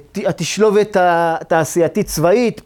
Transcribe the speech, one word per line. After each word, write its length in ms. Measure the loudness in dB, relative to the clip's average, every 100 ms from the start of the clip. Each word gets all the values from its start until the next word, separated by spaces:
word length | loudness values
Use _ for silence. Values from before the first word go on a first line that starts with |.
| -8
ת-, 160 | -6 -4
התשלובת 680 | -4 -4 0 2 2 2 2
התעשייתית 1080 | 2 2 0 -2 -2 0 0 0 0 0 -4
צבאית, 540 | 0 2 2 0 -4